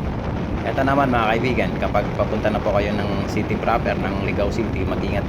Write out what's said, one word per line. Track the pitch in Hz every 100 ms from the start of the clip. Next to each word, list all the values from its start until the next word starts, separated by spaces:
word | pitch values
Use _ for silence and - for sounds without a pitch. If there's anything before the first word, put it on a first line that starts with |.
| - - - - - - -
Eto | 127
naman | 135 139 135
mga | 123 110
kaibigan, | 113 120 110 95 110
kapag | 98 104 104 -
papunta | 101 107 107
na | 104
po | 107 101
kayo | 104
ng | 104 101 101 98
city | - 101 107
proper, | - 113 113 98
ng | 95 98 98
Ligaw | 92 101
City, | 101 107 90
mag-ingat | 92 92 95 98